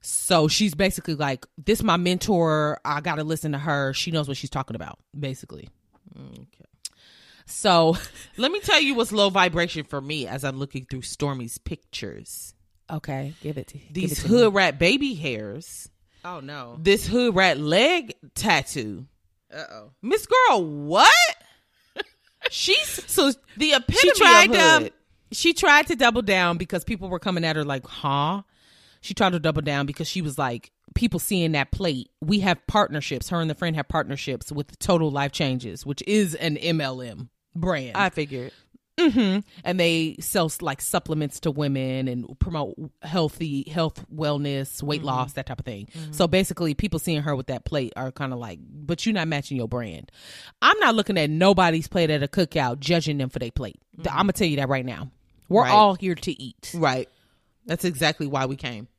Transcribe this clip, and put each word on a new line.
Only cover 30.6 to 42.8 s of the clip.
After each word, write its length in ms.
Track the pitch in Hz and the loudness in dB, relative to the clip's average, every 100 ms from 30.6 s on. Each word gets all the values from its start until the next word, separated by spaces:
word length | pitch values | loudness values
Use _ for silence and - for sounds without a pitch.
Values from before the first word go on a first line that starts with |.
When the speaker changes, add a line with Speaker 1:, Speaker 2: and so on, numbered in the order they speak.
| - _ _ | -12 _ _
Speaker 1:
"People 260 | - 240 180 | 0 0 0
seeing 340 | - 190 165 | -2 0 0
that 180 | 151 135 | 0 -2
plate. 380 | - 190 131 - _ | -2 -2 -4 -8 _
We 200 | 151 208 | -2 0
have 240 | 190 175 - | 2 -2 0
partnerships. 600 | 214 208 151 143 131 - | 0 0 -2 -6 -8 -4
Her 120 | 170 | -4
and 80 | 160 | -2
the 60 | 151 | -2
friend 200 | 175 156 | -4 -4
have 120 | 139 | -2
partnerships 640 | 160 147 139 - 123 - | -4 -4 -6 -6 -8 -8
with 260 | 147 143 - | -10 -10 -8
Total 320 | - 175 160 | 2 2 2
Life 220 | 139 143 | 0 -4
Changes, 540 | - 143 127 120 95 135 | -2 -2 -2 -6 -12 -10
which 180 | 139 - | -8 0
is 300 | 214 196 156 | 2 2 0
an 220 | 165 147 | -4 -2
M 220 | 160 160 | -2 -2
L 200 | 139 127 | -2 -6
M 280 | 123 104 127 _ _ 170 | -12 -12 -16 _ _ -4
brand." 420 | 175 160 127 113 | -2 -2 -4 -2
Speaker 2:
I 120 | 190 | -2
figured. 420 | 170 147 139 123 - _ _ _ - | -2 -6 -6 -10 -16 _ _ _ 2
Speaker 1:
Mm-hmm. 420 | 330 233 208 190 202 - - | 4 4 2 2 -4 -10 -4
And 120 | 180 | 2
they 380 | 170 165 160 - | 2 2 0 -4
sell 240 | 160 202 160 | -4 0 0
s-, 160 | - | -2
like, 180 | 165 135 | -6 -6
supplements 600 | - - - 156 147 - | -4 -4 -2 -4 -4 -4
to 100 | 165 | -4
women 560 | 143 143 139 131 131 131 | -2 -2 -2 -2 -4 -4
and 320 | 123 117 131 | -6 -8 -4
promote 360 | - 165 135 - | -2 -2 -6 -8